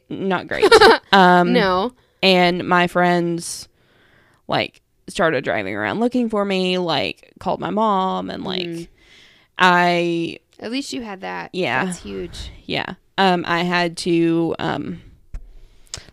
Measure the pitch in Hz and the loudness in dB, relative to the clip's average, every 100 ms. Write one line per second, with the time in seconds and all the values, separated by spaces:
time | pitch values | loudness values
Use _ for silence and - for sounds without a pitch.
0 | - 143 190 180 - - 415 453 453 453 | -12 -6 -2 -2 -2 0 6 8 8 6
1 | - 196 180 180 175 180 190 185 226 _ | 4 6 8 6 4 2 2 0 -2 _
2 | _ - 190 180 175 175 107 180 175 175 | _ -2 2 4 4 0 0 2 2 2
3 | 175 175 170 170 - - - _ _ _ | 2 2 0 -4 -8 -14 -16 _ _ _
4 | _ _ _ _ - 147 - _ _ _ | _ _ _ _ -6 -4 -4 _ _ _
5 | - - 165 135 139 101 95 104 104 175 | -12 0 0 0 -2 -4 -4 -4 -4 -2
6 | 240 254 226 214 202 190 185 180 175 139 | -2 0 -2 -2 -2 -2 0 -2 -2 -2
7 | 92 - - - 185 - 170 202 220 190 | -4 -8 -20 -10 -6 -4 -4 -2 0 0
8 | 190 185 185 - - - 170 170 170 _ | -2 -4 -8 -10 -8 -6 -8 -10 -14 _
9 | _ - - _ _ - 185 175 175 175 | _ -20 -20 _ _ 2 4 4 2 0
10 | 170 170 165 - _ - 214 262 - 269 | -2 -2 -6 -10 _ -16 -10 -8 -8 -10
11 | 226 190 185 180 170 180 147 127 185 175 | -12 -12 -12 -10 -10 -6 -2 -2 -4 -6
12 | 202 190 175 - - - - 160 - 185 | -10 -12 -12 -12 -16 -16 -8 -6 -6 -12
13 | _ - 190 180 - 170 175 175 175 170 | _ 0 2 2 0 -2 0 0 -2 -4
14 | 185 170 165 165 165 - 160 - - 170 | 0 2 2 2 -2 -2 -4 -4 -8 -12
15 | - - - - - - - _ - - | -16 -20 -16 -16 -16 -20 -20 _ -18 -18
16 | - | -18